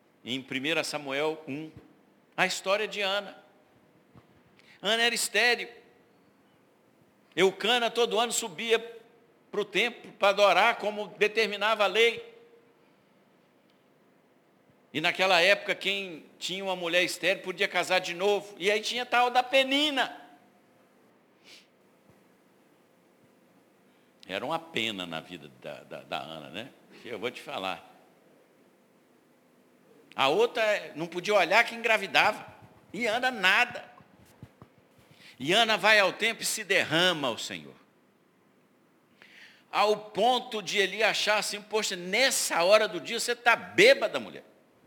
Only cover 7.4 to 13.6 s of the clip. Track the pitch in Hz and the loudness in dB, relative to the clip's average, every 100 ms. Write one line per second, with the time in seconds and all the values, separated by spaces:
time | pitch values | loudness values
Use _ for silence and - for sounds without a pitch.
7.4 | 190 185 202 247 226 233 233 202 233 - | 2 2 0 0 0 0 0 0 0 -2
8.4 | - 160 226 226 - - - _ _ _ | -6 -6 0 0 0 -16 -20 _ _ _
9.4 | _ 202 202 185 233 - - - 196 196 | _ -6 -2 -2 -2 -4 -18 0 2 6
10.4 | 202 175 226 226 202 208 196 160 208 220 | 6 6 4 2 -4 -6 -10 -2 0 2
11.4 | 208 202 208 214 196 202 233 220 - - | -2 0 0 2 2 4 2 0 -10 -20
12.4 | - - _ _ _ _ _ _ _ _ | -20 -20 _ _ _ _ _ _ _ _
13.4 | _ _ | _ _